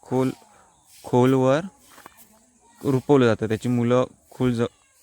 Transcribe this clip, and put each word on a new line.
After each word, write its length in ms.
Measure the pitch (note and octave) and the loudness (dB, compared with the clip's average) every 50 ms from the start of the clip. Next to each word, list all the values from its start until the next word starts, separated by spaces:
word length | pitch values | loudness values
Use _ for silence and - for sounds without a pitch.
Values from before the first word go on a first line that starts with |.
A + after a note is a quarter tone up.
खोल, 280 | _ - C3 B2+ C3 C3 - - _ _ _ _ _ _ _ _ _ _ - - - | _ -6 -4 -2 -2 -2 -4 -8 _ _ _ _ _ _ _ _ _ _ -20 -20 -14
खोलवर 580 | - - B2 B2 C3 C3+ C3 C3 C3 C3+ D3+ F3+ G3 _ _ _ _ - - - - _ _ - _ _ _ _ _ _ _ _ _ _ _ - | -2 0 2 2 2 2 2 2 0 0 -2 -4 -8 _ _ _ _ -20 -20 -20 -20 _ _ -20 _ _ _ _ _ _ _ _ _ _ _ -4
रुपवलं 420 | - C3+ C3 B2 - D3 C#3 B2+ | -2 -2 -2 0 2 4 4 4
जातं. 220 | A#2 A2 - A2+ G#2 | 4 2 0 -2 -4
त्याची 220 | A2 G#2+ - B2 | -4 -4 -4 -2
मुलं 360 | B2 A#2+ A#2+ A#2 B2 B2 B2+ - - _ _ _ | -2 -2 0 0 0 0 0 -2 -6 _ _ _
खोल 220 | - - C3 B2+ B2 | -8 -4 -2 -2 0
ज-, 180 | A2+ A#2 - _ _ _ _ _ _ | -2 -4 -4 _ _ _ _ _ _